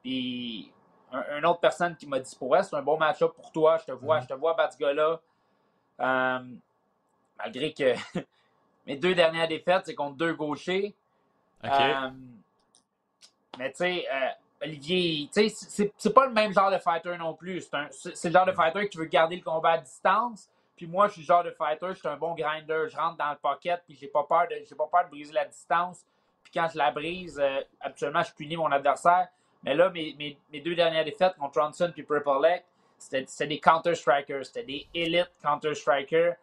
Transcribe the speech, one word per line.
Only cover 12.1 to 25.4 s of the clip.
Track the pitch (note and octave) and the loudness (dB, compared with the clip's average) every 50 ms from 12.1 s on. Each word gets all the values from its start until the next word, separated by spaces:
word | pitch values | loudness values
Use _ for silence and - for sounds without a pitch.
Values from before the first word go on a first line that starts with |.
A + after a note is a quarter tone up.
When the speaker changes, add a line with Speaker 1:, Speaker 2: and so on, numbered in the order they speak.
| C3 C3 C3 B2 A#2+ G#2 _ _ _ _ _ _ _ _ _ _ _ _ _ _ _ _ - _ _ _ _ _ - B2+ | -10 -14 -20 -20 -20 -20 _ _ _ _ _ _ _ _ _ _ _ _ _ _ _ _ -20 _ _ _ _ _ -12 -8
Speaker 1:
mais | B2+ C3+ | -8 -8
tu | - - | -4 -2
sais, | F3+ F3+ F3+ F3 D3 A#2+ | -2 -2 -2 -2 -4 -4
euh, | C3+ C3+ C3 A#2+ - _ _ _ _ _ C#3+ | -2 -2 -2 -2 -4 _ _ _ _ _ -10
Olivier, | D3+ D#3 C#3+ C3+ D3+ F#3 F#3 F3+ E3+ D#3+ D3 D3 C3 | -10 -10 -12 -4 -2 0 0 2 0 -2 -4 -6 -4
tu | - G3+ | 0 0
sais, | A3 G#3+ | 0 0
c'est, | - - - - | 0 -8 -16 -10
c'est, | - - G#3 G3+ _ _ | -4 -2 -2 -2 _ _
c'est | - G#3+ - | -2 4 4
pas | C4 C4+ | 4 4
le | C4 | 4
même | A3+ G#3+ G#3+ G#3 F#3 | 2 0 0 2 2
genre | G3+ G3 G3 | 2 2 2
de | F#3+ F3 | 2 0
fighter | - F3 E3 E3 - F3+ F3 E3+ | 0 -2 -2 -2 -4 -6 -8 -6
non | E3 D#3+ D#3 | -6 -8 -8
plus. | D#3 E3+ F#3 F#3 E3 | -8 -10 -8 -8 -8
C'est | - - - | -8 -6 -8
un, | C#3+ D3 D3 | -8 -8 -8
c'est, | - - - F3+ - | -12 -14 -14 -14 -12
c'est | - - F3 | -6 -4 4
le | D#3+ | 4
genre | F3+ F#3 | 4 4
de | F#3 | 4
Speaker 2:
Mhm. | F#3 | 2
Speaker 1:
fighter | F3 E3 E3 D#3+ G3 G#3 G3+ | 2 0 2 2 -2 -4 -4
qui | - | -6
veut | E3 D#3+ | -8 -6
garder | D#3 E3+ E3+ D#3+ D#3+ F3+ | 2 4 4 4 4 0
le | F3+ | -8
combat | - E3+ D#3+ D#3+ D#3 E3 | -6 -4 -4 0 2 2
à | E3+ D#3+ | 2 2
distance. | - - - - - F#3+ F#3+ G#3+ A#3+ A#3+ A3 F#3 - _ _ _ _ _ _ | -2 -10 -20 0 2 2 2 2 0 -2 -8 -12 -20 _ _ _ _ _ _
Puis | - F3 | -16 -14
moi, | E3 E3+ F#3+ G#3 G#3 | -6 2 2 2 2
je | G3+ | 2
suis | F3 | -6
le | D3+ | 2
genre | C#3 F3 F3 | 4 4 4
de | E3+ E3+ | 4 0
fighter, | E3+ _ D#3+ D3+ D#3 D#3 F3 F#3 | -6 _ -2 -2 -2 -4 -4 -8
je | F#3 | -8
suis | - - D#3 | -6 -6 -8
un | D3 | -6
bon | C#3 D#3 E3 E3+ | -4 -6 -6 -4
grinder. | D3+ D3+ D3+ D#3 D#3 D#3 D3+ D#3 D#3+ D#3 C#3 | -4 -4 -4 -4 -6 -6 -4 -2 -2 -2 -4
Je | - | -4
rentre | C#3+ D#3 E3 E3+ | -4 -4 -4 -2
dans | D3+ D3 D3 | -4 -4 -4
le | C#3+ | -4
pocket, | - - D3 C#3 C#3 - F3 F3 F3 _ | -2 -4 -4 -4 -2 -2 -4 -4 -4 _
puis | _ D3 | _ -20
j'ai | B2+ C#3 | _ -18
pas | C#3 - D3 | -2 -2 -2
peur | C#3+ - - E3+ F3 E3+ | 2 4 2 2 2 2
de, | D3+ D3+ D3 | -2 -10 -12
j'ai | _ C#3+ | _ -6
pas | - D3+ | -6 -4
peur | D3+ - F3 F3 | 2 2 2 2
de | D#3+ | 2
briser | D3 D3 D3 D3 | -8 -16 -16 -4
la | D#3 D3+ | -2 -2